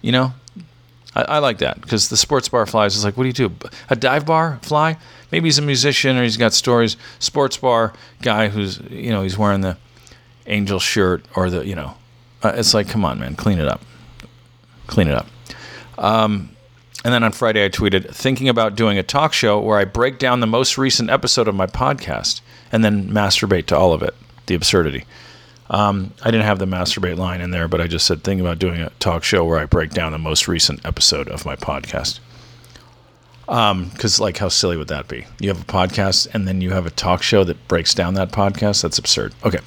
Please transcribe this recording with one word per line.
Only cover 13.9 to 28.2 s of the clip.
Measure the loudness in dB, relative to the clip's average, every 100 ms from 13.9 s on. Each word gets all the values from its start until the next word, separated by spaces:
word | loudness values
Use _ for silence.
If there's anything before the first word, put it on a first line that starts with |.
| -20 -20 -20 -20 -20 _ _ _ -20 -4
Clean | 0 2
it |
up. | 0 -4 -16 -20 -18 -18 -18 -18 -2
Um, | 0 2 2 0 -6 -18 -20 -20 _ -6
and | 0
then | 2
on | 2
Friday, | 2 2 4
I | 2
tweeted, | 2 2 2 0
"Thinking | -2 -2 2 2
about | 2 0 2
doing | 2 2
a |
talk | 0 0 0
show | 2 2 2
where | 2 2
I |
break | 2 0 0 0
down | 0 2
the | 2
most | 2 0 0
recent | 0 0 0
episode | 0 2 2 2
of | 0
my | -2
podcast | 0 -2 -2 -6 -6 -4 -6 -10 -20 -4
and | 2
then | 2 2 0
masturbate | 0 2 0 2 0 2
to | 4
all | 4
of | 4
it." | -2 -6 -20 -20 -4
The |
absurdity. | -2 2 2 2 -2 -12 -20 -20 -20 -20 -20 -4
Um, | 0 2 0 -4 -4
I | 0
didn't | 2 2
have | 0
the |
masturbate | 0 -2 -2 -2 -4 -2
line | -4 -4
in | -4
there, | -4 -2
but | 0
I | -2
just | 0 0
said, | 0